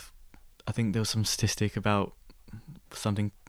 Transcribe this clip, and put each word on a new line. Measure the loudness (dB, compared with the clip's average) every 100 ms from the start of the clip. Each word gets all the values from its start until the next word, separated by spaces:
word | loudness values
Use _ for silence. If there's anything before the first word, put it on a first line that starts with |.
| -12 -20 -20 -20 -20 -14 -6
I |
think | 0 2
there | 2
was | 0
some | 0
statistic | 0 2 2 2 0 0
about | 2 2 2 -4 -20 -20 -18 -18 -16 -20 -16
something, | -6 -2 0 0 -4